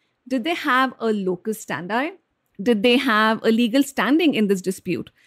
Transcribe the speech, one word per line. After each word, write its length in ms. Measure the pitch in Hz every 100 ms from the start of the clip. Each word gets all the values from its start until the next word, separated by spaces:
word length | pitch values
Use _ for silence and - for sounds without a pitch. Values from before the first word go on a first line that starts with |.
| _ _ 247
did 160 | 254
they 100 | 302
have 400 | 339 294 254 262 -
a 120 | 226
locus 500 | 214 185 180 220 214
standi? 500 | - 147 175 226 311 381 _ _ _ -
Did 220 | 196 220
they 120 | 247 240
have 460 | 262 214 220 226
a 80 | -
legal 320 | 226 240 262
standing 520 | 277 - 208 311 339
in 120 | 226 202
this 160 | 196
dispute? 480 | 185 - 185 135 - _